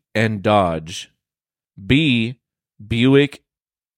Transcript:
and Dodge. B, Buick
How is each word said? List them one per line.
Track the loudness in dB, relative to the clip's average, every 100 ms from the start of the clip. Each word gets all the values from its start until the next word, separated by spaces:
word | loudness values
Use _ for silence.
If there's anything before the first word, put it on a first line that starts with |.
| _
and | -4 -2 -2
Dodge. | 0 2 2 -2 -10 -16 -18 _ _ _ _ _ _ -10 0
B, | 2 2 0 -4 -8 _ _ _ -18 -6
Buick | 0 4 4 2 -4 _ _ _ _ _